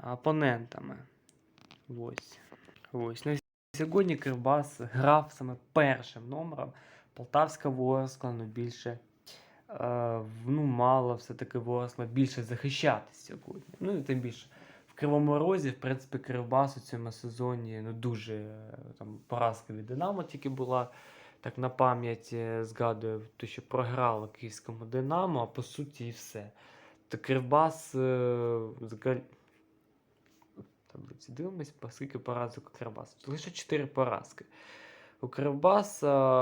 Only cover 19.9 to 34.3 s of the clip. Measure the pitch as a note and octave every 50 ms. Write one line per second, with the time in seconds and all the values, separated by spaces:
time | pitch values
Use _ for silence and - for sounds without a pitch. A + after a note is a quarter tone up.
19.9 | B2+ C#3 E3+ G3 G3+ F#3 D#3 - - C3+ - C#3 C3 C3 B2+ B2 B2+ B2+ B2 B2
20.9 | - - - - - - - - - _ - B2+ - B2+ B2+ B2+ B2+ - C3 B2+
21.9 | B2 A#2+ A#2+ A#2 A2+ A2+ - - A#2+ A#2 A2+ A2+ A2+ A2+ A2+ A2 A2 - A#2+ A#2
22.9 | A2+ G#2+ A2 A2 A2 G#2+ A2 - _ - - A2 - - - - - B2+ B2 A#2+
23.9 | B2+ B2+ B2+ A#2+ A2+ G#2+ A2 G#2+ - - A#2+ A2 - - - - A2+ A2+ A2+ A2
24.9 | B2 C3 C3 C3+ D#3+ F3+ F#3+ F#3+ D#3+ B2+ A2+ A2 - - A#2+ - - - D3 C#3+
25.9 | - - A#2+ A#2 A#2 - - - - G#2+ G2+ G#2 - - - - - - - -
26.9 | - _ _ _ - A2 - - C3+ C3 B2+ B2 C#3+ D3+ D#3+ D#3+ D#3+ - - -
27.9 | - C3 C3 C3 B2+ B2+ B2 B2 A#2+ A#2+ A#2+ A#2 A#2 A#2 A2+ A2 A#2 - A#2+ A2+
28.9 | A#2 G#2+ - C3 B2+ B2 C3 - - _ _ _ _ _ _ _ _ _ _ _
29.9 | _ _ _ _ _ _ _ _ _ _ _ _ _ - - - _ _ _ _
30.9 | - - - - - - - - A#2+ C3 E3 F#3+ F#3+ F3 D3 - - _ - A#2
31.9 | - - C#3 C#3 - A#2+ - B2 B2 B2 A#2+ A#2 - - - - - - A#2+ A#2
32.9 | A2+ A#2 A#2+ - _ _ - C#3 C#3 D#3 - F3+ F3 - - - D#3 D3 C#3 C#3
33.9 | - C3+ C3 B2 G#2+ - - -